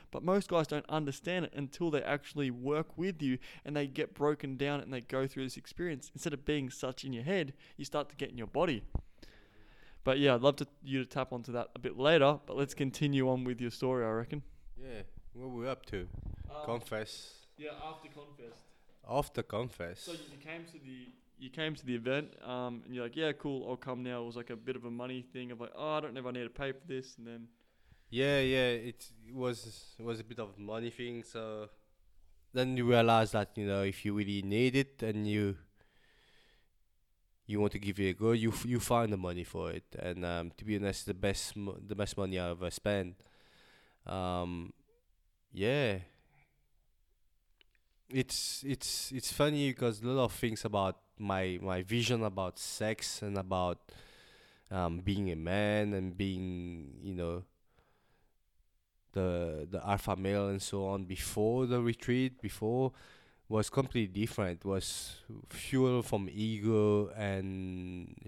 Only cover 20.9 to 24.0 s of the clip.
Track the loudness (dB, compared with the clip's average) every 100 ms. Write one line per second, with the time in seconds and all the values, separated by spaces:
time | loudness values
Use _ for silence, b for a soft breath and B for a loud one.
20.9 | -16 -18 -20 _ -16 -12 -4 -2 -2 0
21.9 | 0 2 2 0 -10 -8 -4 -4 -6 -8
22.9 | -6 -4 0 0 0 -2 -2 -4 -6 -4
23.9 | -6